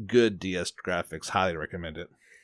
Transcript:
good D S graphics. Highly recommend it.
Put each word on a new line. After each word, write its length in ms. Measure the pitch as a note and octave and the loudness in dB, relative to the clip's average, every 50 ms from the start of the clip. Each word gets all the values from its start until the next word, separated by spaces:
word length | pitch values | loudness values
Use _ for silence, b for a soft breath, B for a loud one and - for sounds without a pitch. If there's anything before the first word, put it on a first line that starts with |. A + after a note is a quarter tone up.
| G#2+ | -8
good 320 | F#2+ A2+ B2 A#2 A2 G2+ E2 | 4 6 6 6 6 4 0
D 180 | F#2 F#2+ F#2 | -4 -2 -2
S 140 | F2 F2 - - - - | -2 -4 -4 -8 -8 -6
graphics. 440 | F#2 F2+ F2 F2 - E2 D#2+ - - | -4 -2 -2 -2 -4 -8 -10 -8 -2
Highly 260 | - G2+ F#2+ F#2 E2 | 0 2 2 2 0
recommend 420 | D#2 D#2 - - F2 E2+ D#2+ D#2 E2 | -2 -6 -8 -8 -8 -8 -8 -10 -10
it. 100 | F2 - _ b b b b b | -14 -14 _ b b b b b